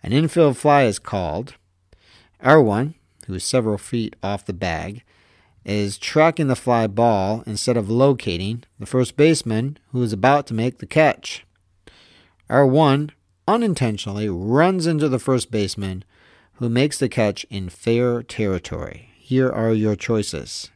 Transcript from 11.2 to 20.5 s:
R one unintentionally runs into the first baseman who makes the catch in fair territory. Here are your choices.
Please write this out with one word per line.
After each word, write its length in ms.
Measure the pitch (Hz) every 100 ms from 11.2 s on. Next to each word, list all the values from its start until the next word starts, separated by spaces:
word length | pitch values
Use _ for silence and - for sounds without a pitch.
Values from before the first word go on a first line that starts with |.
| - - _ _ _ _ - _ _ _ _ _ _
R 160 | 123
one 460 | 139 135 151 139 151 _ _ _ -
unintentionally 800 | 220 233 170 123 104 - 101 107
runs 580 | 87 98 131 175 190 165
into 220 | 156 147
the 100 | 131
first 320 | - 131 -
baseman 540 | 110 98 - 98 92 - _ _ _ _
who 140 | _ 120
makes 300 | 117 143 -
the 100 | 131
catch 360 | - 107 101 -
in 180 | 101 90
fair 540 | - - 117 123 120
territory. 880 | 117 - 104 92 - - - - - _
Here 340 | _ 127 131
are 220 | 110 113
your 240 | 110 107 104
choices. 720 | - 113 101 78 60